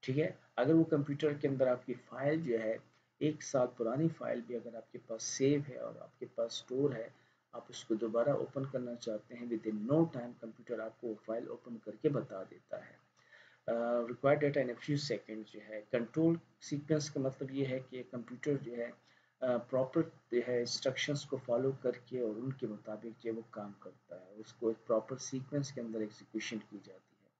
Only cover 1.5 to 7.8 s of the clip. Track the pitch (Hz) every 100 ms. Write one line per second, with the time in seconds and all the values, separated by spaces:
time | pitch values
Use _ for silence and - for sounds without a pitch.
1.5 | 135 127 123 - 120 - 120 139 160 160
2.5 | 113 110 113 - _ _ _ 147 151 -
3.5 | 135 123 - 113 127 165 160 117 120 117
4.5 | 120 117 113 - 123 - 113 - - 135
5.5 | 143 147 123 117 113 - _ 120 - 117
6.5 | - - 127 143 120 113 - _ _ _
7.5 | 117 - -